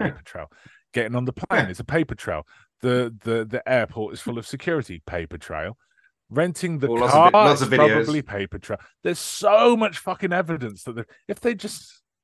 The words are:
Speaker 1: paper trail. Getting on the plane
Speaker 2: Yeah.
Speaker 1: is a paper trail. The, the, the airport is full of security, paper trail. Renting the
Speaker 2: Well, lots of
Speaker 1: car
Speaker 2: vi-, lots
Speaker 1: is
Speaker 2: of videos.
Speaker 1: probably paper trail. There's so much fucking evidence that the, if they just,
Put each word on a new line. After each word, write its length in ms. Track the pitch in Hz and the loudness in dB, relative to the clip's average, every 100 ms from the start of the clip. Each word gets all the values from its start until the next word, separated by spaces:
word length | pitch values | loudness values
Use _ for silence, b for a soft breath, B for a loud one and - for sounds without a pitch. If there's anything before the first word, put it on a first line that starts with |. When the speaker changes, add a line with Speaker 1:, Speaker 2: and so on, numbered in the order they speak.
| 208 | -6
Speaker 1:
paper 100 | - | -6
trail. 280 | - 85 80 b b b _ | -16 -16 -16 b b b _
Getting 220 | 120 113 123 | -4 -2 -4
on 100 | 127 | -4
the 80 | |
plane 320 | - - 175 101 | -8 -2 -2 -2
Speaker 2:
Yeah. 40 | |
Speaker 1:
is 80 | 90 | -6
a 20 | 117 | -4
paper 300 | 160 151 - | -4 -2 -6
trail. 320 | - 80 - b b _ | -6 -8 -8 b b _
The, 320 | 123 123 120 107 | 0 0 -2 -6
the, 220 | 117 113 110 | -4 -2 -2
the 220 | 120 - | -6 -2
airport 440 | 127 107 113 107 | -2 -2 -6 -10
is 80 | 87 | -8
full 160 | - 117 | -8 -8
of 100 | - | -10
security, 540 | 139 - 165 - 85 - | -8 -4 -4 -6 -14 -10
paper 320 | 87 80 85 | -8 -8 -12
trail. 400 | - 78 87 120 _ _ _ _ _ | -10 -8 -8 -12 _ _ _ _ _
Renting 500 | 127 180 - 180 156 | -2 -2 -2 -6 -2
the 80 | 131 | -2
Speaker 2:
Well, 120 | 117 | 2
lots 120 | 123 | 4
of 40 | 147 | 8
Speaker 1:
car 140 | 175 | 8
Speaker 2:
vi-, 60 | 202 | 8
lots 240 | 208 139 | 6 4
Speaker 1:
is 60 | 127 | 2
Speaker 2:
of 60 | |
videos. 300 | 131 - 113 | 4 6 4
Speaker 1:
probably 180 | 113 151 | 0 -2
paper 340 | - 101 98 98 | -4 -8 -8 -10
trail. 220 | - 104 b _ | -10 -12 b _
There's 160 | 175 170 | -6 -6
so 580 | - - 202 214 240 233 | -8 -2 4 6 6 4
much 220 | 214 156 | 0 -4
fucking 340 | - 160 190 | -8 -6 -2
evidence 500 | 180 165 160 120 98 | -2 -2 -6 -6 -10
that 120 | - 117 | -12 -10
the, 100 | 113 b - | -12 b -12
if 120 | 202 | -4
they 140 | 240 | -4
just, 480 | 220 208 - - _ _ _ | -4 -8 -12 -18 _ _ _